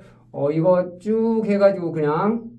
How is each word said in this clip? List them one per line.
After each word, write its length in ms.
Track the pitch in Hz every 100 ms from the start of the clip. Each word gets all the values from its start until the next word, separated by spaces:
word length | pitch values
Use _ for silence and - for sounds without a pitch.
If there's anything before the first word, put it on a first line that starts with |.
| - - -
어, 220 | 139 143
이거 440 | 156 175 180 180 -
쭉 440 | 208 220 226 226
해가지고 460 | 202 202 202 190 170
그냥, 600 | 160 147 156 202 233 -